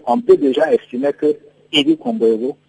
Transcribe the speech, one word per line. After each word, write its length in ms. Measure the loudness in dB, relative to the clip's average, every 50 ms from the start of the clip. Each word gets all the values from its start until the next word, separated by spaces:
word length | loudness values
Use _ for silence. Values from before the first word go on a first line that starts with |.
| 0
on 160 | -2 -2 -2
peut 160 | 2 2 2
déjà 340 | 4 4 0 0 0 0 0 0
estimer 380 | -2 -2 _ -8 -4 -4 -4 -4
que 220 | -2 -2 -2 -2 -4 -10 -20 _ _ _ _
Edi 260 | -2 0 2 2 0
Komboyo 580 | 0 -2 -6 -2 0 0 0 0 0 -4 -6 -8 -10 _